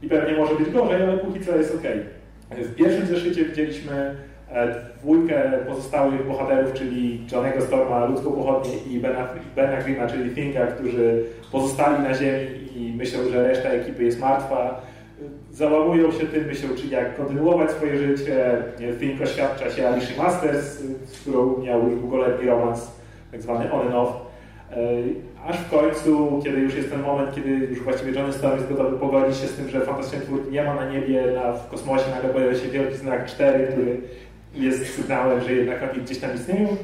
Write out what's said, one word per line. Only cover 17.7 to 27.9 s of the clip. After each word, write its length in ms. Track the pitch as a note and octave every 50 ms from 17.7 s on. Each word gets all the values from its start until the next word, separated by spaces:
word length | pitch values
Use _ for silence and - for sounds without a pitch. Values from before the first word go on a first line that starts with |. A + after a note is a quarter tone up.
swoje 280 | D3+ - D3+ D3 C#3 C#3
życie. 580 | C#3+ C#3 C#3 C#3 C#3 - C3+ B2+ B2+ B2 A#2+ A#2 A#2 - - - A#2 A#2+ A#2+ -
Thing 220 | C#3 C#3 C3+ C3+ -
oświadcza 480 | - - - C#3+ C3 - - C3 A#2+
się 180 | A#2 - C3 B2
Alicia 340 | B2 B2 B2 A#2 A#2 C3 -
Masters, 560 | F3+ F3+ - D#3 D3+ C#3+ C#3+ C#3 - - - C#3 C3+ C3+ C3 -
z 140 | - - -
którą 380 | - C#3+ C3 B2+ B2 C3 B2+ B2+
miał 300 | B2+ B2 A#2+ A#2 A#2 B2
już 100 | A#2 B2
długoletni 460 | B2 B2 C3 B2+ B2+ B2 B2 - B2+
romans, 440 | B2 A#2+ A#2 A#2 A#2 A#2 A#2 - - - - - - - - - - -
tak 100 | A#2 G#2+
zwany 300 | A#2+ A#2+ A#2 A#2 - -
on 80 | C3+ B2
and 80 | B2 B2
off. 180 | B2 B2 - - - - - - - - - - - - - -
E, 40 | A#2+ A#2 A#2+ A#2+ A#2+ A#2+ B2+ D3+ - - - - - - D#3
aż 100 | F3 F3
w 120 | E3+ -
końcu, 680 | - D3+ D3+ D#3+ D3+ - - D#3 D3+ D3 D3+ D3 C#3 C#3+ C#3+
kiedy 160 | C#3+ C#3 C3+
już 140 | C3+ C3+ C3+
jest 160 | C#3 C3+ C#3
ten 100 | - C#3 C#3
moment, 320 | C#3 C#3 C#3 C#3 C3+ -
kiedy 160 | D3 C3+ C3+
już 320 | C3+ C3 C3 B2+ B2+ A#2 -
właściwie 300 | C3